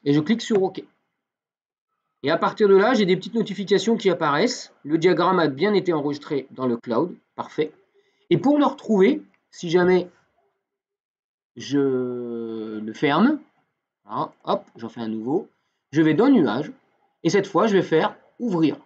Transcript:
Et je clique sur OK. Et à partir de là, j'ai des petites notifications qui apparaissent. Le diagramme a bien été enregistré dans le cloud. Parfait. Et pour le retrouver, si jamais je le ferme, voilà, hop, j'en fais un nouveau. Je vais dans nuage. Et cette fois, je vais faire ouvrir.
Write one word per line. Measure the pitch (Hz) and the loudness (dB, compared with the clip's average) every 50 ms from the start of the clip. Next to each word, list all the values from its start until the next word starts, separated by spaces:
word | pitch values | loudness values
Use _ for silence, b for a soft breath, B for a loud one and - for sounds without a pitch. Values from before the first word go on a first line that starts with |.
| _ | _
Et | 147 143 | 2 0
je | 151 | 0
clique | 151 156 226 226 | 2 0 -2 -2
sur | - - 226 196 | 0 -2 0 0
OK. | 190 180 185 - - _ _ _ _ _ _ _ _ _ _ _ _ _ _ _ _ _ _ _ _ _ _ _ _ _ _ _ | 0 0 -4 -10 -16 _ _ _ _ _ _ _ _ _ _ _ _ _ _ _ _ _ _ _ _ _ _ _ _ _ _ _
Et | - 135 | -2 -2
à | 165 | 0
partir | 165 160 - - - 214 196 | 0 0 -2 0 2 4 6
de | 196 | 6
là, | 190 196 247 | 6 6 4
j'ai | 254 208 214 | 4 2 2
des | 175 185 | 2 2
petites | 160 - - | 0 -2 -6
notifications | - 233 196 151 190 190 202 170 196 185 - 226 233 | -4 -4 -4 -4 -6 -8 -2 0 0 2 2 0 0
qui | - - 196 | 2 2 0
apparaissent. | 170 170 165 147 143 151 196 240 247 - - - _ _ _ | 0 2 0 0 2 2 0 0 -2 -4 -12 -18 _ _ _
Le | 139 156 165 | -4 -2 2
diagramme | 156 185 180 156 180 175 185 180 | 2 2 2 4 2 2 2 2
a | 165 143 | 0 0
bien | 135 135 170 208 | 0 0 0 0
été | 208 190 170 180 170 | 0 0 0 0 -2
enregistré | 151 139 147 143 139 - - 156 135 - - | -2 -2 -4 -6 -6 -8 -6 -6 -6 -6 -8
dans | - 120 127 | -10 -6 -4
le | 127 117 | -4 -4
cloud. | 117 - 123 117 117 156 180 - - _ _ _ | -4 -4 -4 -2 -2 -2 -2 -6 -16 _ _ _
Parfait. | - 117 - - - 151 151 - _ _ _ _ _ _ _ _ _ _ _ | -14 -14 -10 -4 -4 -4 -4 -6 _ _ _ _ _ _ _ _ _ _ _
Et | 175 | 0
pour | 156 - 269 294 294 | 0 2 2 2 2
le | 285 | 2
retrouver, | 254 285 - - - 220 190 190 226 302 302 - _ _ _ _ _ | 0 -2 -6 -4 0 2 4 4 4 2 0 -6 _ _ _ _ _
si | _ - - 170 | _ -12 -8 0
jamais | 160 180 180 180 185 180 180 180 _ _ _ _ _ _ _ _ _ _ _ _ _ _ _ _ _ _ _ _ _ _ _ _ _ _ _ _ _ | 2 2 4 4 2 2 0 -4 _ _ _ _ _ _ _ _ _ _ _ _ _ _ _ _ _ _ _ _ _ _ _ _ _ _ _ _ _
je | 123 113 - 135 143 139 135 131 127 127 123 123 123 120 120 117 117 117 113 113 113 107 110 107 107 | -18 -10 -4 -2 0 0 0 0 -2 -4 -4 -6 -8 -8 -8 -8 -8 -8 -8 -8 -10 -10 -10 -10 -10
le | 107 110 | -10 -10
ferme, | 113 - - 143 143 160 208 277 311 269 - _ _ _ _ _ _ _ _ _ _ _ _ | -6 -2 0 0 2 4 2 2 0 -2 -8 _ _ _ _ _ _ _ _ _ _ _ _
voilà, | 104 107 127 156 - _ _ _ | -12 -8 -8 -8 -10 _ _ _
hop, | - - - - _ _ | -6 -6 -6 -6 _ _
j'en | 117 117 113 | -14 -14 -14
fais | - 120 | -12 -10
un | 113 110 | -10 -8
nouveau. | 110 110 110 123 147 202 233 - _ _ _ _ _ _ _ _ | -8 -8 -6 -4 -6 -6 -6 -8 _ _ _ _ _ _ _ _
Je | - 151 | -2 0
vais | 160 156 | 2 2
dans | 151 147 226 277 | 2 2 4 4
nuage. | 277 226 147 113 104 127 151 - - _ _ _ _ _ _ _ _ _ | 4 4 4 2 -2 -4 -6 -10 -14 _ _ _ _ _ _ _ _ _
Et | - 170 | -4 0
cette | 165 202 - | 0 0 -2
fois, | - - 165 208 | 0 0 0 0
je | 226 202 185 | 2 2 0
vais | |
faire | 147 - - - 277 - - - _ _ _ _ | 0 2 0 0 0 0 -6 -10 _ _ _ _
ouvrir. | 240 240 185 165 160 139 - - - | -6 -4 -2 0 0 0 0 -4 -14